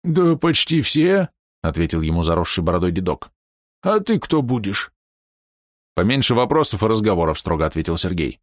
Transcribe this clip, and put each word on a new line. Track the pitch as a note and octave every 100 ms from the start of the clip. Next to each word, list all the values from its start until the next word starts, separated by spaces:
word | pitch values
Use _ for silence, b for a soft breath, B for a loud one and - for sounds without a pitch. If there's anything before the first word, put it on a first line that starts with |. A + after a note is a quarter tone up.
"Да | F3 D#3+ F3 D#3+
почти | E3+ D#3 - D#3+
все", — | A#2+ D#3 E3+ G3 F3+ _ _ _
ответил | E2 D#2 E2 E2
ему | D#2 E2+
заросший | E2 E2+ E2 -
бородой | E2+ F2 F2+
дедок. | E2+ F2+ - - _ _ _ _ _ F#3+
"А | G#3+
ты | G#3 G#3+
кто | - D#3
будешь?" | B2 B2 G2 G2 - _ _ _ _ _ _ _ _ _ _
"Поменьше | - G2 C3+ B2
вопросов | A#2+ B2 D#3 D3 G2+
и | A2
разговоров", — | A2 G#2+ F2 E2 D#2
строго | - D#2+ D#2
ответил | E2 E2 E2
Сергей. | F2+ F2 C#2 -